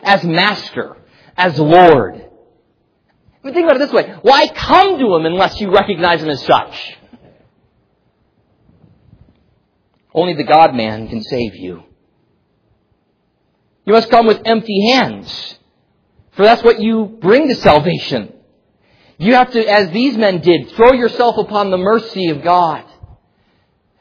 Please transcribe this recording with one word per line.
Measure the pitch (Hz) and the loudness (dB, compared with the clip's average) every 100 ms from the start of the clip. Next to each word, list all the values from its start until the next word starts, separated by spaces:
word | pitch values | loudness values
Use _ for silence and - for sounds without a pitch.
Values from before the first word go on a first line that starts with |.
as | 190 196 | -2 0
master, | 170 165 202 196 - 127 - - _ _ _ - | 0 -2 -2 -4 -8 -10 -10 -14 _ _ _ -4
as | 180 147 | -2 0
Lord. | 151 175 175 139 95 - | 4 6 6 4 0 -8
I | - _ _ _ _ _ _ _ _ _ _ _ 269 | -20 _ _ _ _ _ _ _ _ _ _ _ -6
mean, | |
think | 339 330 | 0 2
about | 254 | 0
it | |
this | 285 | 0
way. | 233 - - | -2 -2 -2
Why | 208 277 311 | 2 2 0
come | - - 330 392 330 | -4 2 2 2 0
to | 247 170 | 0 0
him | 160 | 0
unless | 180 180 - | -2 -2 -4
you | 202 | -2
recognize | 196 202 165 180 165 | 0 0 -2 -2 -2
him | 156 | -4
as | 135 | -6
such? | - 131 - - - - _ - _ _ _ _ _ _ _ _ _ _ _ _ _ _ _ _ _ _ _ _ _ _ _ _ _ _ _ _ _ | 0 0 0 -14 -18 -20 _ -20 _ _ _ _ _ _ _ _ _ _ _ _ _ _ _ _ _ _ _ _ _ _ _ _ _ _ _ _ _
Only | 160 180 | -4 -4
the | 151 | -4
God-man | 110 156 160 127 110 107 110 | 2 4 4 2 -6 -8 -10
can | 113 | -12
save | 107 131 113 87 | -8 -8 -8 -10
you. | 90 85 _ _ _ _ _ _ _ _ _ _ _ _ _ _ _ _ _ _ _ _ - | -16 -16 _ _ _ _ _ _ _ _ _ _ _ _ _ _ _ _ _ _ _ _ 0
You | |
must | 226 226 | 0 4
come | 233 226 | 2 4
with | 202 | 0
empty | 226 226 226 196 214 | -2 -4 -2 -2 0
hands, | 254 165 101 - - - - _ _ _ _ _ _ _ | 0 -2 -6 -16 -18 -18 -20 _ _ _ _ _ _ _
for | - | 0
that's | 208 233 | 2 4
what | 226 220 | 2 2
you | 214 220 202 - | 0 -2 -4 -4
bring | 180 247 311 | 2 2 2
to | 226 | 0
salvation. | 190 151 175 151 - 127 98 _ _ _ _ _ _ _ _ - | 2 2 2 -4 -6 -8 -8 _ _ _ _ _ _ _ _ -6
You | 180 247 | 0 2
have | 247 | 2
to, | 233 220 | -2 0
as | 208 190 | 0 0
these | 196 269 220 | -2 -2 0
men | 208 180 | -2 0
did, | 160 160 127 | 0 0 -2
throw | - 233 | 2 4
yourself | 262 233 - 240 226 | 4 0 -2 -2 -2
upon | 202 208 202 | -4 -4 -2
the | 185 | -2
mercy | 190 226 226 190 175 | 0 -2 -4 -6 -6
of | 143 | -4
God. | 160 180 165 139 - _ - _ _ _ _ _ _ _ _ _ | 0 0 0 -4 -12 _ -20 _ _ _ _ _ _ _ _ _